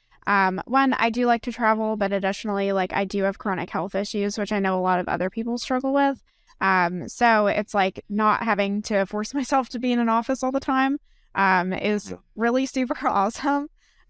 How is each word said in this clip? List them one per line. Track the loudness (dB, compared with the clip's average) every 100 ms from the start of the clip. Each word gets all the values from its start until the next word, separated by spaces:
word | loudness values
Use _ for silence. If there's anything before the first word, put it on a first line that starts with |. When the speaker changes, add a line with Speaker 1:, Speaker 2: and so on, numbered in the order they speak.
| _ _ 0
Speaker 1:
Um, | 2 2 0 0
one, | 2 2
I | 2 0
do | 2 2
like | 2
to | -2
travel, | -2 2 2 0 0
but | 0
additionally, | 0 -2 -4 -4 -2 0
like, | 0 0
I | -2
do | -2 -2
have | -2 -2
chronic | -4 -4 -4
health | -6 -4
issues, | -4 -4 -2 -2 -2
which | -2
I | -2
know | 0 0
a |
lot | 0 0
of | 0
other | -2 -2
people | -4 -6 -6
struggle | -2 -2 0
with. | 2 2 0 _ _ _ -2
Um, | 2 4 2 -2 -8
so | 0 4 4 4
it's, | 0 -2
like, | 0 0 -2 -6
not | 0 2 2
having | 2 0 0 -2
to | 0 0 0
force | -2 -4
<laughs> |
myself | -4 0 0 0
to | -4
be | 0
in | 0
an | 2
office | 2 0 -2
all | -2
the | -2
time, | 0 0 2 0 _ _ _
um, | 0 2 4 2
is | -2 -2 -2 -4
Speaker 2:
Yeah. | -14 _ -2
Speaker 1:
really | 0 2
super | 0 -2 -4 -2
<laughs> | 0
awesome. | 2 0 0 0 0 -2 _ _ _ -6